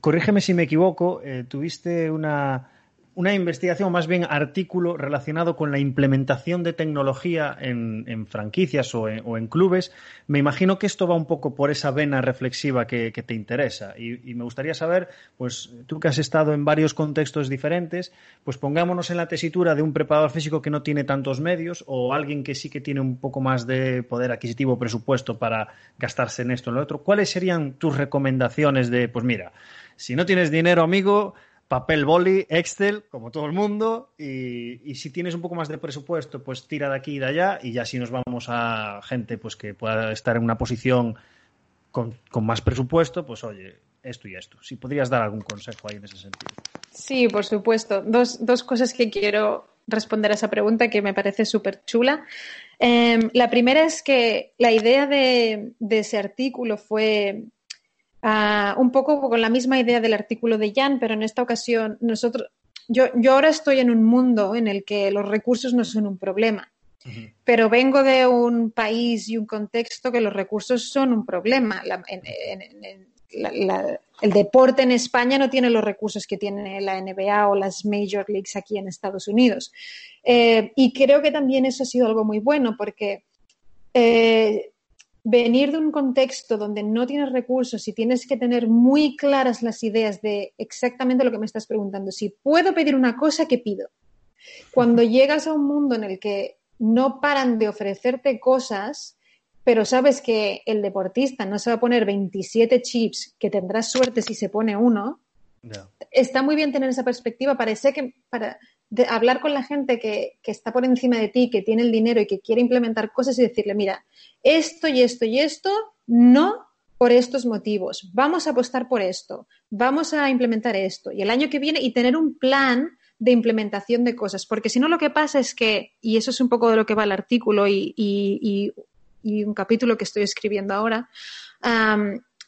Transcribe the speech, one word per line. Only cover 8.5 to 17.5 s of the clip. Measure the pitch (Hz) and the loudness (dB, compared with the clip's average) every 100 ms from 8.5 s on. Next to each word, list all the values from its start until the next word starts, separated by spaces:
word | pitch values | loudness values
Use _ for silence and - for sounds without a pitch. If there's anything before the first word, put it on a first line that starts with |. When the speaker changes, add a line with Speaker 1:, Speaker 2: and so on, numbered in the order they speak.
| 180 165 143 123 117 | -2 0 0 -2 -4
Speaker 1:
o | 110 | -4
en, | 110 | -6
o | 117 113 | -8 -8
en | 113 | -4
clubes. | 160 190 185 180 - - - - | 0 2 2 -2 -12 -20 -16 -2
Me | 143 | 0
imagino | 143 135 185 190 | 0 2 0 0
que | 202 | -2
esto | - 175 | -2 0
va | |
un | 170 151 | 0 0
poco | 151 147 | -4 -4
por | 117 143 | -2 -2
esa | 135 147 | 0 -2
vena | 131 147 135 | -2 0 0
reflexiva | 131 127 131 - 147 127 117 | -2 -2 -6 -4 -4 -2 -2
que, | 120 113 | -4 -4
que | 120 | -8
te | 117 | -10
interesa. | 113 101 120 131 - 101 - | -10 -6 -4 -4 -6 -14 -14
Y, | 117 123 127 | -12 -12 -12
y | |
me | 120 | -12
gustaría | 120 117 147 | -10 -8 -8
saber, | 151 165 180 180 - _ - | -6 -2 -2 -4 -10 _ -10
pues, | 123 - - 120 127 | -10 -8 -14 -20 -12
tú | 156 | -4
que | 160 | -2
has | 135 | 0
estado | 147 156 151 | 0 0 2
en | 147 | 2
varios | 147 151 156 | 2 2 2
contextos | - 151 147 143 151 | 0 -2 -2 -2 -4
diferentes, | 135 | -4